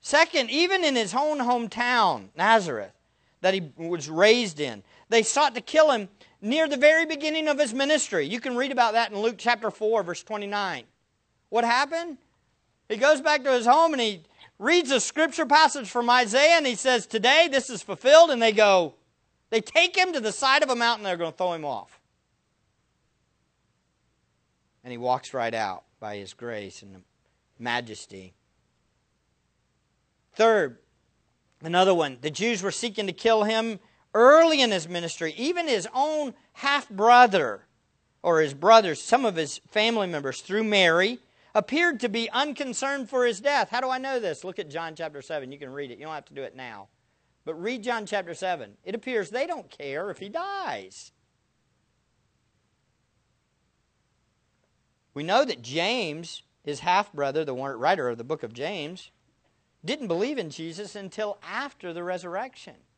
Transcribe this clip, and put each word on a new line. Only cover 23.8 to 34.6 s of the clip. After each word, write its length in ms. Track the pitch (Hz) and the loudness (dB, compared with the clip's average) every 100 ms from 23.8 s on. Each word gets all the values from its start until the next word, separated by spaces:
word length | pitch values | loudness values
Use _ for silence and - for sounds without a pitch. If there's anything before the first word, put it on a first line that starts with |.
| _ _ _ _ _ _ _ _ _ _ | _ _ _ _ _ _ _ _ _ _
And 80 | 127 | -14
he 60 | 120 | -6
walks 360 | 123 127 - | -2 -2 -2
right 200 | 131 117 | -6 -4
out 320 | 113 104 90 _ _ | -2 -6 -8 _ _
by 160 | 107 104 | -12 -12
his 160 | 95 | -14
grace 480 | - 120 110 98 - | -14 -12 -10 -12 -16
and 220 | 101 95 92 _ _ _ _ _ | -20 -20 _ _ _ _ _ _
majesty. 760 | 120 120 120 107 - 98 92 _ _ _ _ _ _ _ _ _ _ _ _ _ _ _ _ _ _ _ _ | -4 -4 -6 -16 -16 -20 -20 _ _ _ _ _ _ _ _ _ _ _ _ _ _ _ _ _ _ _ _
Third, 440 | - 226 220 151 117 _ _ _ _ _ _ _ _ | 2 4 4 2 -6 _ _ _ _ _ _ _ _
another 320 | 160 175 190 | -4 2 4
one, 240 | 180 151 127 | 4 0 -4
the 100 | 143 | -8
Jews 320 | 143 220 220 | -4 -2 -2
were 100 | 190 | -4
seeking 360 | - 233 202 202 | -6 -8 -6 -8
to 60 | |
kill 320 | 170 226 220 208 | -2 2 2 2
him 340 | 220 226 214 _ _ _ | -2 -4 -8 _ _ _
early 480 | 208 247 302 330 311 | 6 8 8 8 4